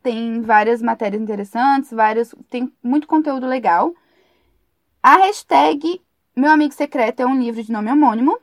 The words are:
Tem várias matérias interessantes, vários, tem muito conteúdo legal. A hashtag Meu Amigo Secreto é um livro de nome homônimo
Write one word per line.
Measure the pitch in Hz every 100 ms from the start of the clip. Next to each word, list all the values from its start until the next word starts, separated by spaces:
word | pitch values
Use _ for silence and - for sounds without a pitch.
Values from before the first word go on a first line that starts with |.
Tem | 254 226 233 226
várias | 220 214 214 233
matérias | 233 226 214 208
interessantes, | 220 208 202 233 269 277 269
vários, | 220 220 220 233 - -
tem | 247 254 _
muito | 240 294 294
conteúdo | 311 302 269 254
legal. | 254 208 170 330 349 _ _ _ _ _ _ _ _ _ _
A | 247 330
hashtag | 381 415 - 320 302 294 311 370 _ _ _
Meu | - 285
Amigo | 311 294
Secreto | - 285 285 226 240
é | 254
um | 269
livro | 233 226
de | 220
nome | 226 214
homônimo | 294 277 214 269 466